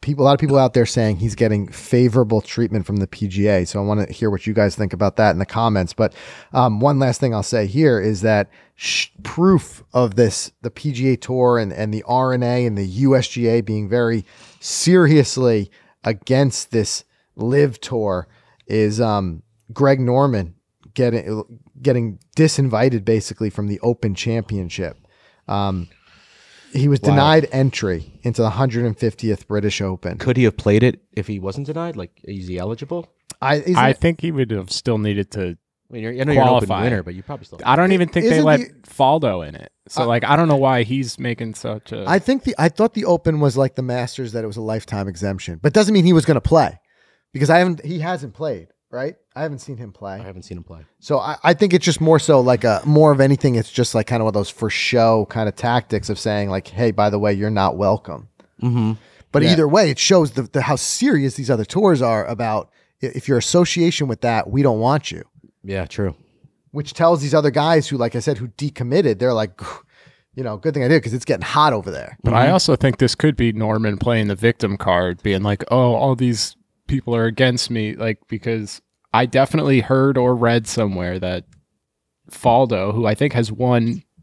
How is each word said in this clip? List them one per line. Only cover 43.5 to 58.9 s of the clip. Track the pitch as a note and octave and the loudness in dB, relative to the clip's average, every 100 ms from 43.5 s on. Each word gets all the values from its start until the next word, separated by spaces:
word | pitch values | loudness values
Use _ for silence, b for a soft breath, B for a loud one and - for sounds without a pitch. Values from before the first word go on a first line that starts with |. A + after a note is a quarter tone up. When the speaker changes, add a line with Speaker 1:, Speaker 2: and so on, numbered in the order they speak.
| B2+ | 0
Speaker 1:
like | C3 | -2
the | - | -2
Masters, | B2+ B2 A#2+ - A#2 | -6 -4 -6 -8 -8
that | A#2 | -8
it | A2 | -8
was | G#2+ | -8
a | |
lifetime | A2 A2 - G#2 G2 | -6 -8 -6 -8 -6
exemption, | E2+ G2+ F#2+ - E2 | -6 -6 -6 -10 -4
but | D3 | 0
doesn't | G#3+ G3+ | 2 4
mean | G#3 | 4
he | F3 | 4
was | E3 | 4
gonna | E3 C3 | 4 0
play, | - E3 A#2+ - _ _ _ _ _ | 4 2 2 -4 _ _ _ _ _
because | C3 D3 | -2 4
I | E3+ | 4
haven't, | F#3 D#3+ | 4 -2
he | D3+ F3 | -8 -8
hasn't | E3+ E3+ C3 | -6 -8 -10
played, | - D#3 G2 E2 _ _ | -10 -8 -8 -12 _ _
right? | A#2+ C#3 F#3 _ | -10 -10 -10 _
I | C3 | -10
haven't | D#3 C#3 | -10 -10
seen | - A#2+ | -14 -14
him | A2+ | -16
play. | - G2 | -14 -14
Speaker 2:
I | G2 | -12
haven't | F#2+ F2+ | -14 -16
seen | - F2+ | -14 -16
him | |
play. | - E2 D#2 _ | -16 -20 -20 _
Speaker 1:
So | - C#3 | -4 -2
I, | A#2 D3+ | -2 0
I | D#3+ | 0
think | F3 G3+ | 2 2
it's | F3 | 2
just | F3 D3+ | 2 0
more | D#3+ D#3 | 4 4
so | - C#3 | 6 4
like | B2 A#2 | 6 2
a, | A#2 G2+ | 2 0
more | C#3+ D3+ D#3 | 4 6 6
of | C#3 | 6
anything, | C3+ C#3 C#3 A#2 | 4 4 2 0
it's | - | -2
just, | - A#2 | -2 0
like, | A2+ G#2 | 0 -2
kind | A#2+ | 0
of | A2 | 0
one | |
of | |
those | G#2 G2 | -2 -4
for | - A2 | -6 -6
show | - - A#2+ A2+ A2+ G2+ | -4 0 2 4 4 0
kind | A2+ G#2+ | -2 -4
of | - | -2
tactics | A#2+ A#2+ - G#2 - | -2 -2 0 -4 -4
of | G2+ | -6
saying, | A2 G#2 G2+ | -2 -2 -2
like, | F#2+ - | -4 -6
"Hey, | G2 A#2 | -2 0
by | G#2 G#2 | 2 0
the | G2+ | 2
way, | G#2 | 0
you're | G2+ G#2+ | 0 -2
not | G#2 F#2+ E2 | 0 0 0
welcome." | G2 F2+ - C#2 - _ _ - | 0 0 -4 -16 -18 _ _ -6
Speaker 2:
Mm-hmm. | B2 A#2+ A2 | -2 0 0